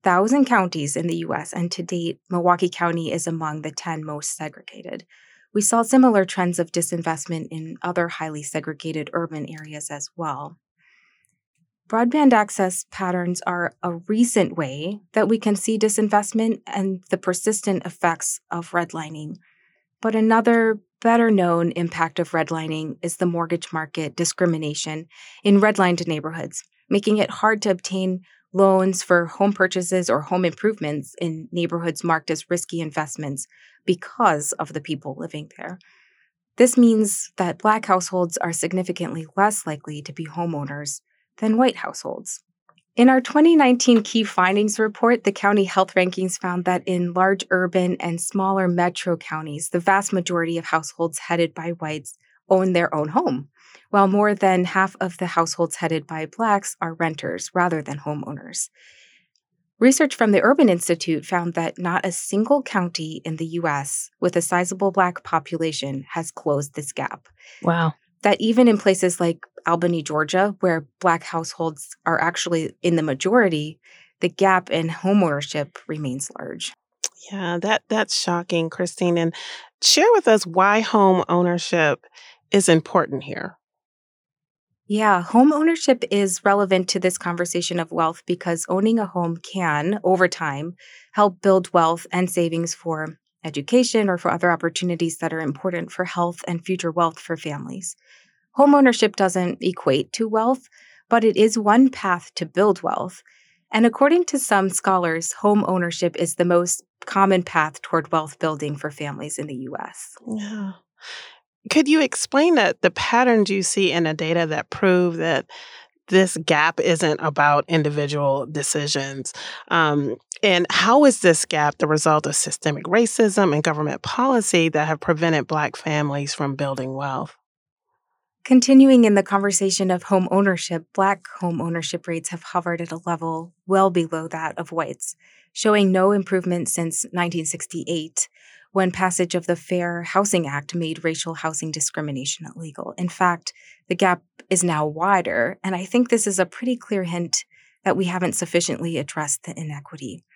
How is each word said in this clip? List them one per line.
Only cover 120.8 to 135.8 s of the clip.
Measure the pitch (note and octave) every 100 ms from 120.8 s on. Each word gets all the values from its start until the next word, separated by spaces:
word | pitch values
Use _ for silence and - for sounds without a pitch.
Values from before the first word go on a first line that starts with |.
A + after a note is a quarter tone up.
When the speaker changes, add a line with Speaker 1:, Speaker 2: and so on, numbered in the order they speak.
| G3 C4 D4
Speaker 3:
is | -
this | F#3 D#3+ -
gap | D#3 D3 -
the | D3+
result | D#3 D#3+ D3+ D3
of | C#3+
systemic | - - D#3+ D3
racism | E3+ G3+ A#3 - A3 F#3+ F#3+
and | D3
government | D3+ D3+ D3+ C#3
policy | - - C4 B3 G#3 F3 E3
that | D3+ D3+
have | D#3
prevented | - D#3 E3 D#3 B2+
Black | D#3+ C#3+ -
families | - D3+ D3 C#3+ C#3+
from | - C#3+ C3+
building | C#3+ C3+ C3
wealth? | C3+ C#3+ C3 D3 - _ _ _ _ _ _ _ _ _ _
Speaker 1:
Continuing | - B3+ A#3+ C4+ C4+ B3+ A3
in |
the | G3+
conversation | G3 G3+ G3+ F#3+ G3 F#3 F#3+
of | F3+
home | - G3 F#3
ownership, | F#3+ G3+ F3+ - E3+ -
Black | - G3 G3 - -
home | F3 E3+
ownership | E3+ E3+ E3 E3+ E3+
rates | E3 D#3+
have | E3+
hovered | - F3+ F3 E3+
at | E3+
a | E3 F3
level | E3 E3 D#3+ E3+ _ -
well | F#3+ F#3+
below | F3 E3 E3 D#3+
that | D#3+ D#3+ -
of | E3
whites, | E3 D#3 - - - _ _ _
showing | - A3 G#3